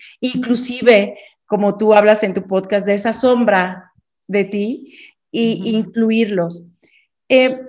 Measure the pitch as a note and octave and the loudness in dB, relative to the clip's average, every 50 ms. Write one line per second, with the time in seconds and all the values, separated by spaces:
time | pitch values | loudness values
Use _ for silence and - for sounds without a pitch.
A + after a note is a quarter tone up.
0 | - - - _ - B3+ B3 B3+ B3 A#3 B3 - - - B3 B3+ A3 A#3+ A#3 G3+ | -20 -20 -10 _ -6 -6 -4 -4 -2 -2 -2 -2 -2 -6 -8 0 4 4 4 4
1 | G3+ G3+ - - - - _ _ _ - G#3+ G3 G#3 G3+ G3 G3 A3 G#3+ G#3+ G#3 | 2 -2 -6 -14 -20 -20 _ _ _ -4 -2 0 0 0 0 2 2 4 4 6
2 | G#3 G#3+ G#3+ G#3+ A3 G3 F3+ G3 F#3 - F#3+ F#3+ F#3+ F#3+ G#3+ G3+ F#3+ G3+ G3+ G3+ | 6 4 4 2 0 -2 -4 -6 -6 -4 -4 -4 -2 -2 -4 -2 -2 -2 -2 -2
3 | G3+ A#3 A3 - - B3 B3 A#3+ A#3 G#3+ G3+ F#3 F3+ F#3 F#3 F#3 - _ _ _ | -2 -4 -4 0 0 0 2 2 2 2 2 2 0 -2 -6 -12 -18 _ _ _
4 | _ _ _ _ _ - F#3+ G3+ G3 G3 G#3+ G#3 G3+ A3 C4+ - - - - - | _ _ _ _ _ -4 -2 -2 -2 -2 -4 -4 -4 -4 -6 -8 -12 -18 -20 -20
5 | - - _ _ _ _ - A3+ A#3 A3+ A3 E3+ F#3+ A3+ A3 A3 G#3+ - - A#3 | -20 -20 _ _ _ _ -4 -2 -2 -2 -2 -4 -4 -2 -2 -2 -4 -4 -2 -2
6 | A3+ A3 A3 A3+ A3+ G3+ G#3 F3+ E3+ E3+ F3 F3 E3+ - _ _ _ _ _ _ | 0 0 2 0 0 0 -2 -2 -4 -4 -6 -12 -20 -20 _ _ _ _ _ _
7 | _ _ _ _ _ - C4 C4 B3+ B3+ B3+ B3+ B3+ | _ _ _ _ _ 2 2 4 4 2 -2 -6 -12